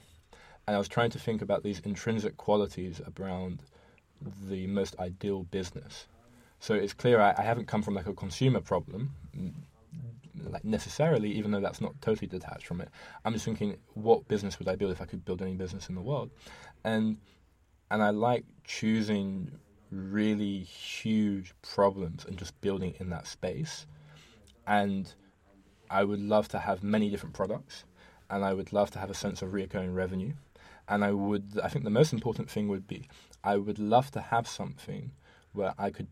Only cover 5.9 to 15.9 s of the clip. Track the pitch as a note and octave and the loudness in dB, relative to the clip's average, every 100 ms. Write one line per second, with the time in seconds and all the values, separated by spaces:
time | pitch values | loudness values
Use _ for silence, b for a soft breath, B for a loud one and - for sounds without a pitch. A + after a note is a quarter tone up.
5.9 | - - - b b b b - G#2+ G2+ | -16 -18 -20 b b b b 2 2 2
6.9 | - B2+ A#2 G2+ F2+ G#2 A#2+ G#2 G#2+ G#2+ | 2 6 8 8 6 2 0 0 -2 0
7.9 | G2 F2+ F#2+ G2 - C3 A2 - F#2 D#2+ | -2 -4 -6 -6 2 4 4 2 -2 0
8.9 | F#2 C3+ - - - F#2 D#3 - _ - | -6 -8 -8 -14 -8 -8 -8 -16 _ -16
9.9 | E3 A#2 A2+ - - G2 F#2+ G#2+ G#2+ - | -12 -12 -14 -16 -12 -8 -6 -2 -2 -2
10.9 | - D#3 C3 G#2 G#2 G#2 G#2 G2 - G#2+ | 2 4 4 2 0 0 0 0 -2 -6
11.9 | - - A2 F#2 F#2 - - - F3 - | -2 0 0 0 -6 -8 -12 -8 -6 -8
12.9 | B B B A2 A2+ - G#2+ G#2 - - | B B B -4 -2 -2 -2 -2 -4 -12
13.9 | G#2+ A2 G#2+ - G#2 G2 - F2 F#2 G2 | -2 6 6 6 -2 0 -4 -2 0 0
14.9 | F2+ F#2 F#2 F2+ F2+ F#2+ F#2 F#2 F#2+ - | -2 -6 -8 -4 -4 -2 -4 -6 -8 -8